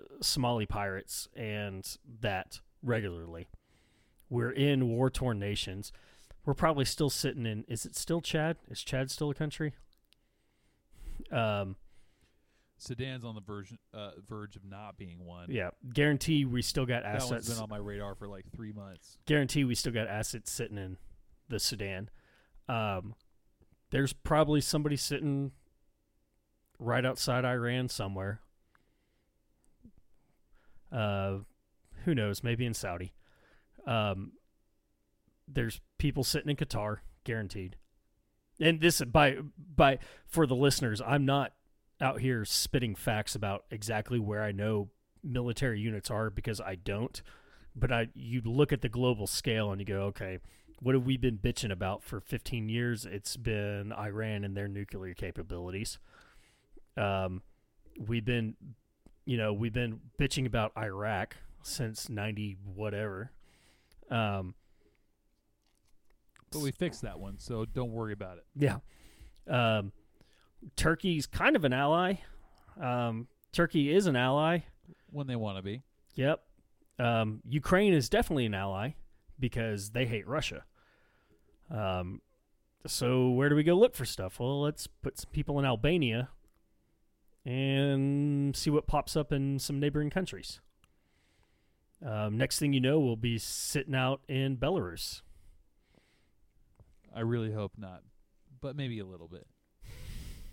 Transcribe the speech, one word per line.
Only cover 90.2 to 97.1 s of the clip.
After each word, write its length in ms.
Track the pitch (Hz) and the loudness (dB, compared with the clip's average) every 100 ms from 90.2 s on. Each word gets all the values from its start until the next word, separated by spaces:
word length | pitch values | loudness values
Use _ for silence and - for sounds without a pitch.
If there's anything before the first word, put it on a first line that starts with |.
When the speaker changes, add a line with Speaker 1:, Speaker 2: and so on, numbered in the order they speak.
| 185 98 - - - _ _ _ _ _ _ _ _ _ _ _ _ _ | -2 -6 -12 -14 -20 _ _ _ _ _ _ _ _ _ _ _ _ _
Speaker 1:
Um, 320 | 147 107 107 110 | -6 -2 0 2
next 220 | 131 - | 0 2
thing 140 | 147 | 2
you 80 | 139 | 4
know, 180 | 127 156 | 4 4
we'll 180 | 135 113 | 4 2
be 220 | 117 113 | 0 0
sitting 560 | - - - 147 139 | -2 -6 -4 -4 -2
out 280 | 131 127 135 - | 0 0 0 -2
in 280 | 131 135 131 | 0 0 0
Belarus. 640 | 135 185 90 85 - - - - - - _ _ _ _ _ _ _ _ _ _ _ _ - _ - | 0 0 -2 -4 -8 -10 -16 -20 -20 -20 _ _ _ _ _ _ _ _ _ _ _ _ -20 _ -14